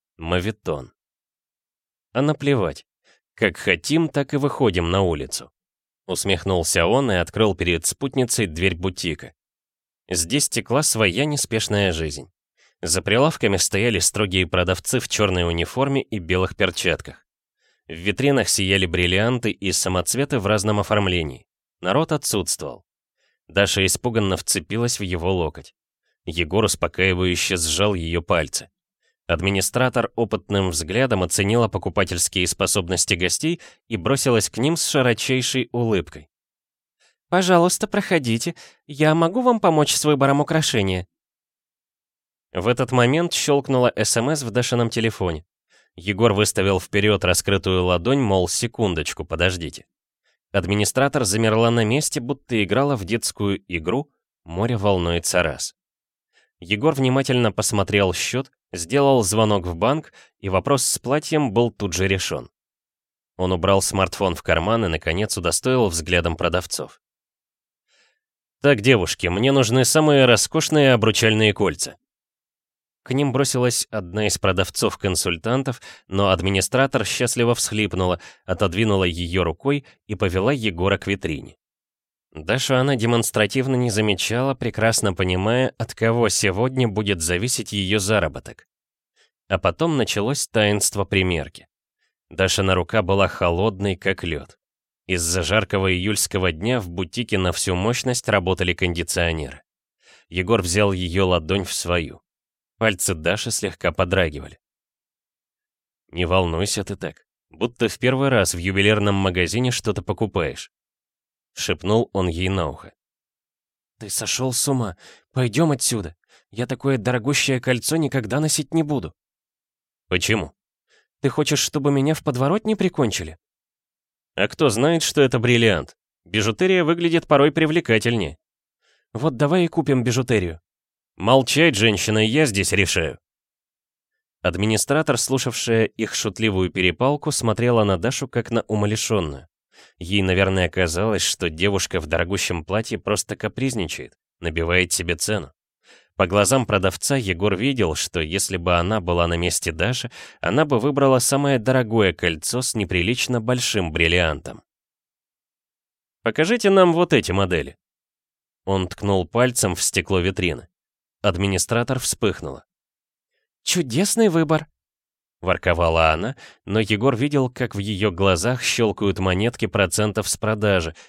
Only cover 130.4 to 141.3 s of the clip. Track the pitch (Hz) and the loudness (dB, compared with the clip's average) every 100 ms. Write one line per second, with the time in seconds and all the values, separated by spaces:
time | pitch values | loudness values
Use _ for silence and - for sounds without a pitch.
130.4 | 87 80 _ _ _ _ _ - 98 135 | 0 -6 _ _ _ _ _ -4 4 4
131.4 | 123 143 165 104 113 101 - 107 110 143 | 4 2 2 4 2 2 0 2 2 2
132.4 | 143 101 92 101 92 92 76 - _ _ | 0 0 0 0 2 0 -4 -6 _ _
133.4 | _ _ _ _ _ _ _ _ _ _ | _ _ _ _ _ _ _ _ _ _
134.4 | 90 87 107 107 - 147 156 123 - 131 | -4 0 0 0 2 0 0 -2 0 -2
135.4 | 123 - - 113 110 - 110 - 110 101 | -2 -4 0 2 0 -2 -6 -4 -6 -2
136.4 | 110 95 90 92 90 82 127 147 151 - | 0 2 0 2 0 2 0 0 -2 -2
137.4 | 113 107 120 117 101 92 110 - 123 120 | -2 0 2 2 2 2 -2 -4 -6 -6
138.4 | - 117 - 107 104 107 - 107 80 69 | -2 -2 -2 -2 0 -2 -2 -2 -2 -8
139.4 | - _ _ _ - - 87 101 95 92 | -16 _ _ _ -20 -14 -2 0 2 2
140.4 | 95 95 87 92 87 85 110 98 - | 2 2 0 0 0 0 0 0 -2